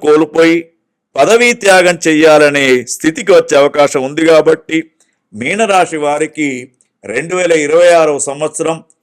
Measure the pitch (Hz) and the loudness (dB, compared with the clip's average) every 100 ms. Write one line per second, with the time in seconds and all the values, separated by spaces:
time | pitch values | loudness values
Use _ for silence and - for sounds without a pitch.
0 | 151 151 156 160 165 165 - _ _ _ | 0 0 0 0 0 0 -4 _ _ _
1 | _ 139 151 226 240 240 196 185 180 170 | _ -2 0 2 2 0 2 2 2 0
2 | 165 156 160 151 147 143 135 127 117 - | -2 2 4 4 4 2 0 0 -2 -6
3 | 156 160 190 180 - 143 143 147 143 143 | -6 -4 2 2 2 0 0 0 0 0
4 | 131 151 160 160 156 156 - 160 160 _ | -6 -4 2 2 2 -2 -4 -8 -8 _
5 | _ _ _ 104 127 202 220 190 170 160 | _ _ _ -12 -8 -4 -2 0 -2 -4
6 | 147 147 156 156 147 127 127 _ _ _ | -4 -4 -6 -6 -8 -8 -14 _ _ _
7 | 98 117 160 180 175 165 147 160 175 170 | -10 -8 -6 -4 0 0 0 2 4 4
8 | 160 143 143 143 151 - 156 165 _ _ | 2 -2 -6 -8 -8 -6 -8 -8 _ _